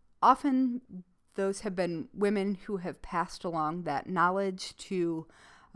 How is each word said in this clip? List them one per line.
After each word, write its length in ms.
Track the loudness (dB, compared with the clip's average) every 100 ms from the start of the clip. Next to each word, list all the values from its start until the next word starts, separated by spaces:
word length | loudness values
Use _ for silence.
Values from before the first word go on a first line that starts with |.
| _ _
often 600 | 6 6 4 2 2 0 -8 -16 -18 _ _ -2
those 240 | -2 -2
have 160 | -4 -2
been 320 | -2 -2 -6
women 440 | -2 0 2 0 -2 -6
who 120 | -6
have 220 | -6 -10
passed 420 | -4 -2 -2 -6
along 400 | -4 -2 -2 -2
that 240 | -4 -4 -2
knowledge 680 | 2 4 4 -2 -4 -10 -14
to, 500 | -6 -2 0 -2 -6 -16 -20 -20 -10